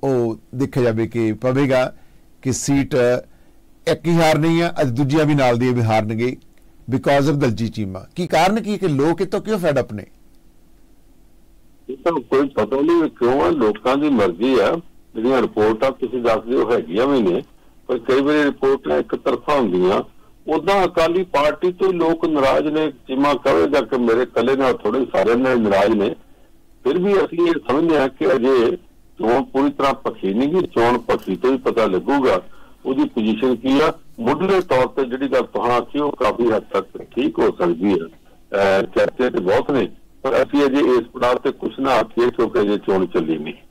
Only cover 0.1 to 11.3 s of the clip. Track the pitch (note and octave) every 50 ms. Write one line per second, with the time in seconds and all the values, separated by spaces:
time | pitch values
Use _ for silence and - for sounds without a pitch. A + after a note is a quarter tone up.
0.1 | C3+ B2 A#2+ A#2 A2 A2 - - - B2 C#3 C#3 - C#3+ B2 A#2 A2 A2 A2+ A2
1.1 | A2+ A#2+ A2+ A2 A2 G#2 - B2+ B2+ C3+ C#3+ C3+ C3 B2+ B2+ B2+ - - - -
2.1 | _ - - - - - - C3+ B2 - - - C#3 C#3 C3+ - - C3+ B2 A#2+
3.1 | B2 B2+ - - - - - - - - _ - - _ - - D#3+ D#3+ - E3
4.1 | E3+ E3 E3 D#3+ D#3+ D3+ D3+ E3 E3 E3 E3+ E3+ - - D#3 C3+ A#2 A#2+ D3 C3+
5.1 | C#3 E3 D#3 D3 D3+ C#3+ C3+ B2 A#2+ A#2 B2 B2+ B2 B2 A#2 A2 A2 A2 G#2+ G#2
6.1 | A2+ A2 A#2 B2+ C3 - - - - - - - - - - - C3 C3+ C3+ D3+
7.1 | C#3 C#3+ C#3 C#3 D#3 C#3+ C#3+ C3 A2 F#2 A#2 A2 - A2+ G#2+ F#2+ F#2+ F#2+ F#2+ -
8.1 | _ - F3+ D#3+ - D#3 E3+ F#3+ G#3 A3+ - G3 G#3 F#3 F#3+ F#3 D3 C3 C#3 D#3+
9.1 | E3+ E3 G3 F#3 - G3+ - - A3 G#3 E3+ D#3+ C#3+ C3+ A#2 - G#2+ G#2 - -
10.1 | - - - - _ - _ - _ - - - - - - - - - - -
11.1 | - - - -